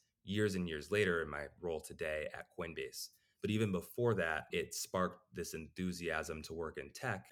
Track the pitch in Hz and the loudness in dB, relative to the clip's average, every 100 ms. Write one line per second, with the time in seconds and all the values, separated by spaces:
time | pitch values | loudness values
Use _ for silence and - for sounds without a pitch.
0 | _ _ - 101 107 95 87 76 80 104 | _ _ -2 2 4 2 0 -2 0 4
1 | 95 85 78 73 69 - 87 78 - 73 | 4 4 0 -4 -6 -6 -2 -2 -4 -4
2 | 80 76 76 65 - - 85 73 65 - | -2 -2 -2 -8 -10 -6 -6 -4 -6 -8
3 | - _ _ _ 101 107 110 90 - - | -10 _ _ _ 0 4 4 2 0 2
4 | 120 98 80 78 - 90 78 - - 95 | 4 4 4 2 0 -2 0 -4 0 2
5 | 90 - _ 90 82 80 80 - 92 87 | 2 0 _ -6 -4 -6 -6 -2 -2 0
6 | 85 78 80 78 78 82 80 76 67 - | 0 0 0 -4 -6 -4 -4 -6 -8 -6
7 | 131 95 - | -4 -4 -6